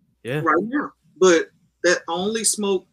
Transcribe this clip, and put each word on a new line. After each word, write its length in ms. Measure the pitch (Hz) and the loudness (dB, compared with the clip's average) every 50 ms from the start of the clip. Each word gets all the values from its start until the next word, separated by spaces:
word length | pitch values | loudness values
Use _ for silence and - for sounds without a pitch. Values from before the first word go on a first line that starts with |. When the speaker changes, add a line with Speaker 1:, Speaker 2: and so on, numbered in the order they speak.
| _ _ _ _ - | _ _ _ _ -10
Speaker 1:
Yeah. 160 | 110 131 151 151 | -6 -6 -4 0
Speaker 2:
Right 200 | 160 151 165 202 | 0 0 0 0
now. 280 | 226 262 294 - 143 - _ _ _ _ | -2 -4 -4 -6 -6 -10 _ _ _ _
But 340 | - 185 185 170 160 - - _ _ _ _ _ _ - | 2 4 4 6 4 2 -2 _ _ _ _ _ _ 0
that 180 | 170 180 170 - - | 0 0 0 -2 -6
only 360 | 170 180 185 208 226 226 214 | -6 -4 -4 -4 -4 -2 -2
smoke, 420 | - - - 208 196 196 185 - _ | -2 -2 -2 -2 -2 -2 -2 -4 _